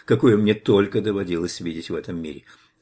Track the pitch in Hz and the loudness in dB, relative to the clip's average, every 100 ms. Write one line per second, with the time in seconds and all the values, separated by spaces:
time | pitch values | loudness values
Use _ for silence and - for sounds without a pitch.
0 | - 147 131 107 107 104 - 101 101 113 | 0 4 4 4 2 0 2 2 2 -2
1 | 104 98 90 85 87 - 87 82 - 80 | -2 -4 -4 -4 -4 -6 -10 -10 -8 -10
2 | 92 87 78 69 - _ _ _ | -8 -10 -10 -14 -20 _ _ _